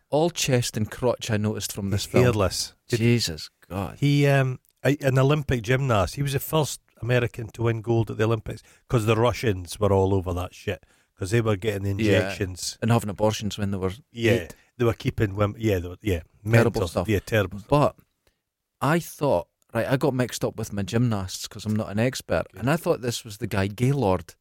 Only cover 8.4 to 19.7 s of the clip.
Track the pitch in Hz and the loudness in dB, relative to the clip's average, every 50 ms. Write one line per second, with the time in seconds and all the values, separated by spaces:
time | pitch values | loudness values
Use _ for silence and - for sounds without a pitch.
8.4 | - - - 110 - _ - _ _ - - 123 107 110 113 107 113 123 107 - | -2 -6 -12 -12 -14 _ -20 _ _ -2 0 0 2 2 2 4 4 2 2 0
9.4 | - 120 98 92 90 87 - - 101 98 98 98 95 95 98 98 87 92 90 87 | 0 -2 -2 -2 -4 -10 -6 -2 0 2 4 4 4 4 2 0 0 -2 -4 -4
10.4 | 90 - - - - - 92 - _ _ _ _ _ _ _ - 104 90 107 117 | -6 -8 -10 -12 -8 -8 -8 -8 _ _ _ _ _ _ _ -10 -4 0 0 2
11.4 | 110 110 107 95 98 113 104 101 98 98 98 98 113 104 98 92 92 95 95 95 | 2 2 0 0 0 -2 -2 -2 -2 -2 -2 0 2 4 4 4 2 0 -2 -4
12.4 | 104 92 92 - - - - - - 113 117 120 - 104 95 - 107 107 107 - | -4 -6 -6 -6 -8 -10 -8 -2 0 2 2 2 2 0 -4 0 0 0 0 0
13.4 | 110 101 - - 104 98 101 95 92 95 92 127 - _ - 117 117 110 101 90 | -4 -6 -6 -4 -4 -4 -2 -2 -2 -4 -4 -6 -14 _ -6 0 2 2 2 2
14.4 | 85 76 - _ _ _ _ - 123 113 104 - - 135 - - 113 104 92 101 | 0 -4 -12 _ _ _ _ 0 0 0 0 0 -4 -6 -2 -2 -2 -2 0 0
15.4 | 104 101 104 123 110 110 101 92 82 90 90 - - 104 92 85 - - _ _ | -2 -2 -2 -2 -2 0 0 0 -2 -6 -10 -8 -4 -2 -2 -2 -4 -8 _ _
16.4 | - 104 113 117 113 117 98 117 98 85 - 104 87 101 107 92 - - - 110 | -2 2 4 6 6 4 2 0 -2 -2 -2 -2 0 0 0 0 0 0 0 0
17.4 | 101 90 - 101 95 - 139 147 143 104 - _ _ _ _ _ _ _ _ _ | 0 0 -2 -10 -4 2 2 4 4 2 0 _ _ _ _ _ _ _ _ _
18.4 | _ _ _ _ _ _ _ - - 135 156 175 165 - - - 156 139 110 87 | _ _ _ _ _ _ _ -4 0 0 0 0 -2 -4 -8 -4 0 0 2 0
19.4 | 82 _ _ _ _ _ | 0 _ _ _ _ _